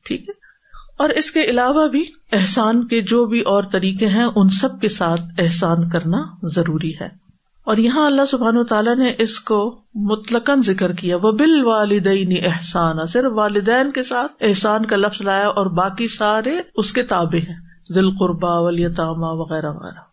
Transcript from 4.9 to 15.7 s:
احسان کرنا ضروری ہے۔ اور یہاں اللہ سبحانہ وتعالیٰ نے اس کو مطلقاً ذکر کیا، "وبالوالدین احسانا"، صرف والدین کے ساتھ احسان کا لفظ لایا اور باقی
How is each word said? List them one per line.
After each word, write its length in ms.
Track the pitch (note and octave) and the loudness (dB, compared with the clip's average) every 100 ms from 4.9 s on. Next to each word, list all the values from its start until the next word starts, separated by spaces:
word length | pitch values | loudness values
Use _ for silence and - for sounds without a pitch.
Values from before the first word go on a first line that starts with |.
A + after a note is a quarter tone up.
| - E3+ E3+ E3+ - | 0 0 -2 -4 -2
احسان 520 | E3+ E3+ F3 E3+ E3+ | 0 0 0 2 0
کرنا 280 | E3+ D#3+ F3 G#3+ - | 0 0 -2 -4 -8
ضروری 480 | F3 D#3+ E3 D#3 D#3+ | -6 -2 -2 -2 -4
ہے۔ 140 | D#3 - - _ _ _ _ - | -8 -12 -14 _ _ _ _ -2
اور 120 | G#3+ | 2
یہاں 280 | A#3 C4+ D4+ | 2 2 2
اللہ 200 | C#4 C#4 | 2 2
سبحانہ 340 | B3+ A3+ A#3 | 0 2 2
وتعالیٰ 360 | A#3+ G#3+ A3 B3 | 2 0 2 2
نے 160 | B3+ - | 0 0
اس 220 | A3 - | -2 -4
کو 420 | - G#3+ G#3+ A#3+ _ A3 | -2 0 0 -6 _ -6
مطلقاً 680 | G3+ G#3+ G3+ A#3 A#3 C#4 | -2 -2 -2 -2 2 2
ذکر 300 | G#3 F#3+ F#3 | 2 0 0
کیا، 260 | F3+ F3 F3 | -2 -2 0
"وبالوالدین 1160 | G#3+ A3 D#4 D#4 A#3+ A3 G#3 G3+ F#3+ G3 F#3 F#3 | 2 4 4 4 4 2 2 2 2 2 2 0
احسانا"، 600 | - E3+ - F3+ E3 D#3+ | 0 -2 -4 -2 0 -2
صرف 280 | E3 A#3 C4 A3 | -2 0 0 0
والدین 560 | G#3 G3+ G3 A#3+ C4+ | 0 0 2 2 0
کے 120 | C4+ | -2
ساتھ 280 | B3+ B3 C#4+ - | -4 -4 -4 -2
احسان 440 | A3 G3 G#3 G#3+ A3 | 0 0 0 0 0
کا 100 | G#3 | 0
لفظ 260 | G#3 G3+ | 0 -2
لایا 260 | G3 G3 G3+ | -2 0 0
اور 180 | G3+ | 0
باقی 420 | F#3+ | -2